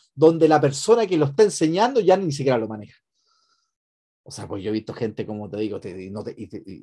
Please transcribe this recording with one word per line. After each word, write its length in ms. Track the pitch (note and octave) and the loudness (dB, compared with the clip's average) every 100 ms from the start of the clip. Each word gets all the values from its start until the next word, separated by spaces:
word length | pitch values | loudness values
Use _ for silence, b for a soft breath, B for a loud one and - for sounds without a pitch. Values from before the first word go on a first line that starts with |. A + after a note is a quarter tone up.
| B | B
donde 340 | - D#3+ E3 D#3 | 4 4 6 4
la 140 | D3+ | 6
persona 440 | C#3 C#3 - A#3 G3+ | 2 0 2 2 2
que 120 | E3+ | 0
lo 80 | C#3+ | 0
está 180 | C#3+ | 4
enseñando 560 | G#3 - D#3+ F3 A#3+ C4+ | 2 2 -2 0 0 2
ya 160 | F#3 F#3+ | 2 2
ni 160 | F3+ | 2
siquiera 260 | C#3 C3 A#2+ | -2 0 0
lo 100 | A2 | -2
maneja. 300 | G#2+ G#2+ _ _ _ _ _ _ _ _ _ _ _ _ _ | -10 -14 _ _ _ _ _ _ _ _ _ _ _ _ _
O 80 | - | -20
sea, 140 | - G2+ | -16 -12
pues 160 | G#2 | -10
yo 100 | G#2 | -6
he 20 | |
visto 200 | A2 - | -6 -6
gente, 320 | - A2+ A2 G#2 | -8 -8 -8 -10
como 240 | G#2 G#2 | -10 -10
te 80 | G#2 | -6
digo, 220 | G#2+ G#2 | -6 -6
te, 240 | - F2+ | -12 -14
y, 60 | F#2+ | -12
no 120 | G#2 | -12
te, 140 | G#2 - | -12 -14
y 100 | A2 | -16
te, 100 | G#2+ | -16
y, 140 | G2 F#2+ | -16 -18